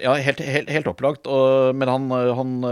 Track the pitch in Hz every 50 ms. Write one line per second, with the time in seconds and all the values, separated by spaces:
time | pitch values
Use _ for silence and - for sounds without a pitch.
0 | - 123 139 147 131 139 135 - 151 139 135 147 - - 143 156 147 147 131 -
1 | 127 139 151 - - - 135 135 131 131 135 135 131 131 127 135 135 127 127 131
2 | 135 131 127 127 123 123 120 123 131 131 127 123 127 123